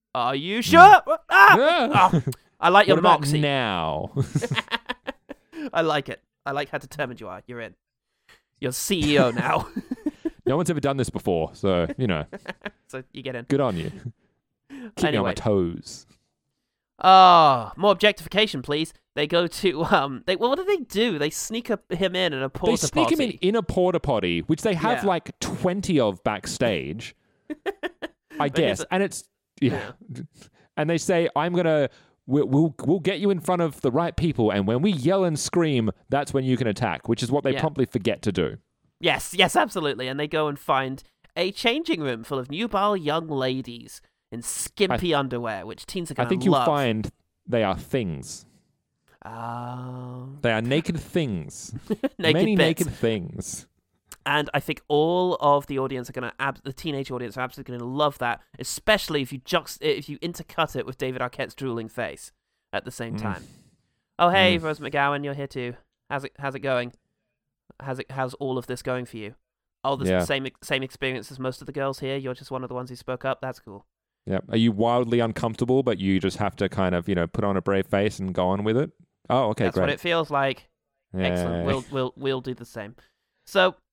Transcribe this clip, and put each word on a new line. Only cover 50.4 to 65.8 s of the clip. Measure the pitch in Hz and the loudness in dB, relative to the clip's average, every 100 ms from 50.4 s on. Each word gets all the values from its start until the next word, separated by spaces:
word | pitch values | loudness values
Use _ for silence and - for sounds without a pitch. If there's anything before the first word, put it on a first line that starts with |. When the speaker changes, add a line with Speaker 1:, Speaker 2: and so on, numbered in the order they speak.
Speaker 2:
They | 127 | 0
are | 110 | 0
naked | 117 143 160 165 | 2 0 0 -4
things. | - 180 139 92 73 - - - | -4 -2 0 -2 -6 -12 -14 -10
Speaker 1:
<laughs> | - 208 262 - | -6 -4 -4 -2
Naked | 165 | 2
Speaker 2:
Many | 156 220 196 | 2 4 4
Speaker 1:
bits. | 143 160 | 2 2
Speaker 2:
naked | 160 | -4
things. | - 117 110 85 - - - - _ _ _ _ - - | -2 -2 -2 -6 -10 -12 -14 -16 _ _ _ _ -8 -2
Speaker 1:
And | 147 147 | -2 0
I | 147 | -4
think | - 156 - | -4 -8 0
all | 147 160 180 180 170 | 2 2 2 0 0
of | 147 143 139 | 2 2 0
the | 135 | -4
audience | 131 131 123 | -4 -6 -10
are | |
gonna, | 131 120 - | -10 -10 -6
ab-, | 139 - | -6 -6
the | 135 | -12
teenage | 131 165 139 135 | -10 -8 -6 -6
audience | 123 120 113 | -8 -8 -8
are | |
absolutely | 127 - 131 123 | -10 -10 -12 -10
gonna | 120 | -6
love | 135 151 - | -2 -2 -2
that, | 120 113 _ - | -4 -6 _ -14
especially | - - - 208 - 147 | -12 -4 0 0 0 -4
if | 127 | -6
you | 139 | -10
juxt-, | - 175 143 - | -4 -4 -4 -4
if | 151 135 139 | -2 -2 -6
you | 147 | -10
intercut | 170 170 - - 156 139 | -10 -10 -8 -4 -4 -4
it | 117 | -10
with | 127 | -8
David | 135 127 | -6 -6
Arquette's | 123 - 127 | -8 -8 -10
drooling | - 135 117 110 | -8 -8 -8 -8
face | - 101 69 - _ _ _ _ | -10 -10 -10 -20 _ _ _ _
at | 101 | -8
the | - | -8
same | - 117 113 | -10 -10 -6
Speaker 2:
Mm. | |
Speaker 1:
time. | 107 90 - - _ _ _ _ _ - | -6 -8 -12 -20 _ _ _ _ _ 2
"Oh, | 170 | 4
hey, | 190 185 170 | 4 4 2
Speaker 2:
Mm. | |
Speaker 1:
Rose | 160 151 | -2 -6
McGowan, | 139 147 143 143 | -4 -2 0 -2
you're | 143 | -6
here | 139 139 | -8 -10
too. | 135 123 120 | -8 -10 -12